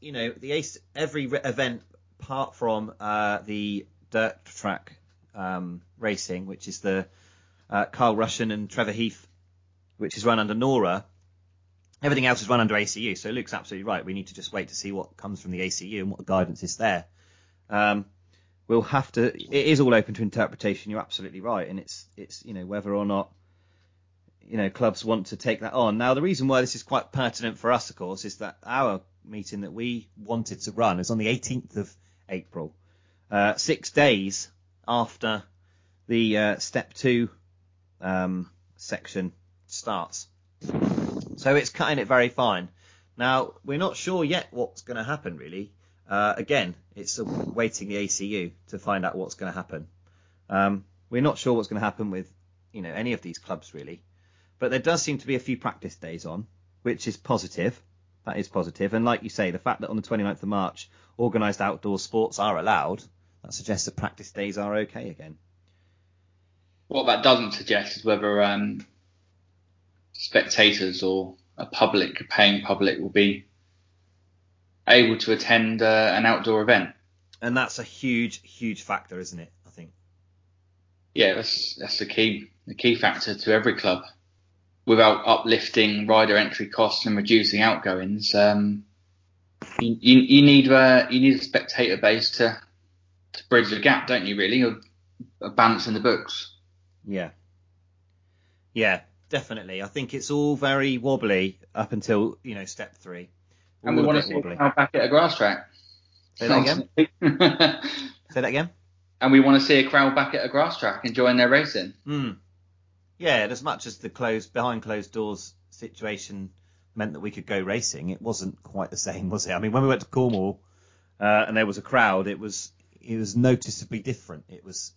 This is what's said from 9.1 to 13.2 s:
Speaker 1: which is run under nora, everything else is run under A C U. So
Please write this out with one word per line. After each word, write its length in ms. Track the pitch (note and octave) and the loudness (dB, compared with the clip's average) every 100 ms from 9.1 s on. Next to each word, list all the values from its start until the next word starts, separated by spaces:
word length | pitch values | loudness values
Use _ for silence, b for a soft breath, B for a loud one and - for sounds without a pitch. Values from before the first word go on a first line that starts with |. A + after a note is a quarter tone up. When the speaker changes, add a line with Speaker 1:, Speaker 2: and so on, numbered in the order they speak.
| - _ _ _ _ _ _ _ - | -6 _ _ _ _ _ _ _ -10
Speaker 1:
which 200 | G2 - | -10 -4
is 80 | A2+ | 0
run 140 | A2+ | 2
under 140 | G#2+ | 0
nora, 520 | G#2+ C3 C3 F#2 F#2+ - _ _ _ _ _ _ _ _ _ | -2 0 2 0 -2 -6 _ _ _ _ _ _ _ _ _
everything 240 | C#3+ C3 B2+ | 0 2 2
else 160 | A#2+ | 0
is 80 | G2+ | 2
run 100 | B2 | 2
under 160 | A2 G#2 | 2 0
A 100 | G#2 | -2
C 160 | G#2 | -4
U. 140 | A2+ | -6
So 140 | F#2 | -6